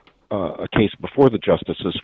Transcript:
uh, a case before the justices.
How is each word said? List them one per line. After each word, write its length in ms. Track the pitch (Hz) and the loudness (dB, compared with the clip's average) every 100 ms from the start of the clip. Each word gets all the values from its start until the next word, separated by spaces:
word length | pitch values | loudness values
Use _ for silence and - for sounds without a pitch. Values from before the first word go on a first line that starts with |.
| _ _ _ | _ _ _
uh, 220 | 104 87 - | -4 -4 -6
a 40 | 90 | -4
case 200 | - 104 - | 0 0 0
before 300 | - - 135 | -8 4 4
the 80 | 110 | 4
justices. 580 | - 85 - 85 95 - | 0 0 0 -6 -6 -6